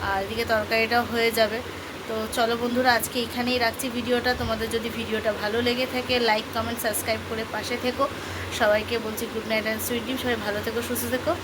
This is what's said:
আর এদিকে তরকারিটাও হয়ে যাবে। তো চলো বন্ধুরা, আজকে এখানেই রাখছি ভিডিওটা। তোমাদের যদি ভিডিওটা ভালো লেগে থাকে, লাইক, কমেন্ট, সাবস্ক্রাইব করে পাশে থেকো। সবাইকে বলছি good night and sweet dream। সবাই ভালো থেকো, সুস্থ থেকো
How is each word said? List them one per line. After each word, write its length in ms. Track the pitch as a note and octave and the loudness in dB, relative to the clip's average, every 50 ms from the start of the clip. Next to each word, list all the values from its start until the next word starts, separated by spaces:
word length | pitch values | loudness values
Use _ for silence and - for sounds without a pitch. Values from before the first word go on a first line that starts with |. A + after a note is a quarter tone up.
| G3 G3 | 0 0
আর 120 | G3 G3 G3 | 0 0 0
এদিকে 200 | G3 A3 A3+ A#3 A3+ A3+ | -2 -2 -2 2 2 2
তরকারিটাও 520 | A3 G#3+ G#3 A3+ A3+ A3+ A3 A#3 A#3+ A#3+ - A3 | 2 2 2 2 2 4 4 4 2 2 2 2
হয়ে 180 | A#3 A3+ A3+ A3 A3+ | 2 2 2 6 4
যাবে। 200 | A3 G#3+ G#3+ A#3 B3+ - - - - - - - - - | 4 4 2 -4 -6 -6 -10 -10 -10 -10 -10 -12 -8 -4
তো 60 | A3+ A3 A3 A3 - | -4 -4 -2 -2 2
চলো 180 | - A#3 A3+ A#3 A#3 A#3+ | 2 2 4 4 2 0
বন্ধুরা, 280 | B3 A#3+ B3 B3+ C4 A#3+ A3+ | 0 2 4 6 6 6 4
আজকে 180 | A3 - - B3+ A#3 | 4 0 -2 -2 -2
এখানেই 320 | A3+ - A#3+ A#3+ B3 B3 B3 A#3+ | -2 -2 -2 0 0 2 2 2
রাখছি 220 | A3+ A3+ - - C4 A3+ | 2 0 0 -4 -4 -2
ভিডিওটা। 340 | B3 A#3+ B3 B3 A#3+ A#3+ B3 B3 A#3+ | -2 0 2 2 2 2 2 0 0
তোমাদের 280 | B3 A3+ A3+ A3 A3+ A3+ A3 | 0 -2 -2 -2 -2 -2 -2
যদি 140 | A3+ G#3+ A#3 G#3+ A3+ | -2 -2 -2 -4 -4
ভিডিওটা 320 | A3+ - A3 G#3+ G#3+ A3+ G#3 G3 - | -4 -2 -2 0 0 0 0 0 -2
ভালো 160 | G#3+ G#3 A#3 B3 | -2 0 2 2
লেগে 200 | A#3+ A#3+ B3 B3+ B3+ - | 2 2 2 0 -2 -2
থাকে, 200 | B3+ B3 B3 B3+ B3 A#3+ A3+ | -4 0 2 2 2 4 4
লাইক, 180 | G#3+ A3 A3 - - | 4 2 0 -4 -4
কমেন্ট, 240 | A#3 A3 A#3 A#3 A#3 - | -4 -2 -2 -4 -2 -2
সাবস্ক্রাইব 360 | A#3 G#3 G#3 - - A3 A3 - - | -2 -2 -2 0 0 -2 -2 -2 -6
করে 140 | A#3 A3 A3+ - - | -4 -6 -4 -4 -6
পাশে 220 | G#3+ G#3 - B3 A#3+ B3 | -6 -4 -4 -4 -2 -2
থেকো। 200 | B3 B3 B3+ C#4 - - - - - - - - - - - | -2 0 2 0 0 0 -6 -8 -8 -8 -6 -6 -6 0 4
সবাইকে 340 | A#3+ G#3+ G#3 G#3+ A3 - A#3+ A#3 G#3+ | 4 6 6 4 2 0 -2 -2 -2
বলছি 180 | A3 G#3+ - A#3+ A3 - | -4 -4 -4 -6 -4 -6
good 120 | A3 - A3 A3 | -6 -4 -2 -2
night 140 | A3 G#3+ A3 A3 | 0 0 0 -2
and 80 | A3 - | -2 -2
sweet 160 | - B3 A#3 G#3+ | -2 -2 -2 -2
dream। 120 | A3+ C4 B3+ - | -2 -4 -2 0
সবাই 140 | B3+ A#3+ A3 G3+ | 0 -2 0 -2
ভালো 120 | G#3 G3+ G#3 G#3 | -2 -2 -2 -2
থেকো, 120 | A#3 A3 A3+ A#3 - | -2 -4 -4 -2 -2
সুস্থ 160 | B3 A#3+ B3 A#3+ B3 | -2 -2 -2 -2 -2
থেকো 180 | B3+ - D4 E4+ E4+ | -2 0 0 -2 0